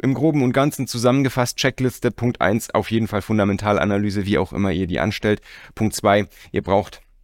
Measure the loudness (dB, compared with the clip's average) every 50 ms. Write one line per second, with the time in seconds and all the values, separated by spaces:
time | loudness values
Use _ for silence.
0 | -2 -2 0 2 2 2 2 2 2 2 2 2 2 0 0 -4 -6 -6 -4 0
1 | 2 2 4 4 2 0 0 0 -2 -2 -2 -2 -2 -2 0 0 -2 -2 -2 -2
2 | -2 -2 -2 0 -2 -2 0 0 0 2 0 0 -2 -2 -2 -2 -2 0 -2 -2
3 | -2 -2 -4 -4 -2 0 2 2 2 2 0 0 0 0 2 2 2 0 0 0
4 | 0 -2 -2 -2 -2 0 0 0 0 -2 -2 -2 -2 -2 0 -2 -2 -2 -2 -2
5 | -2 -2 -2 -2 0 0 -2 -2 -4 -12 -20 -20 -20 -12 -6 -2 -2 -2 -2 0
6 | 2 4 4 4 2 -2 -8 -20 -12 -6 -6 -4 0 2 2 2 0 -2 -10 -20
7 | -20 _ _ _